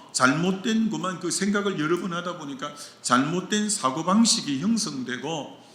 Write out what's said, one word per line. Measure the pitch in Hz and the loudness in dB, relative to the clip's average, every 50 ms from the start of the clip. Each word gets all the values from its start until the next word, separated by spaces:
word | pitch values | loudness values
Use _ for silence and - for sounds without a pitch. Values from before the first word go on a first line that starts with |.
| - - - | -12 -8 -2
잘못된 | - 131 127 139 156 170 185 190 190 - 240 220 220 226 220 | 2 4 4 4 4 2 0 0 0 0 0 2 2 2 2
그만 | - 156 170 185 185 160 | 0 -2 -4 -4 -4 -4
그 | 175 170 | -4 -4
생각을 | 151 - 190 202 202 208 196 202 185 156 | -2 0 0 2 2 2 0 0 -2 0
여러 | 151 151 175 175 | 0 0 0 0
번 | 185 196 165 | -2 -2 -6
하다 | 170 175 180 170 - | -6 -6 -6 -8 -8
보니까 | 156 143 139 127 147 147 - - - - - - | -10 -10 -10 -8 -10 -10 -10 -12 -16 -18 -14 -8
잘못된 | - - 123 127 135 147 165 180 180 180 214 208 214 214 | -2 2 4 4 4 2 0 -2 -2 0 0 0 0 0
사고방식이 | 202 - - 131 131 156 160 175 185 214 233 220 - - - 147 143 131 | -2 0 0 0 0 0 0 2 4 6 6 6 4 2 0 -2 -2 0
형성되고, | 156 208 233 220 - 165 147 135 127 120 123 120 117 147 165 156 127 - - - - - - | 2 2 2 0 0 -2 -4 -6 -6 -6 -6 -6 -6 -4 -4 -6 -6 -8 -12 -20 -20 -20 -20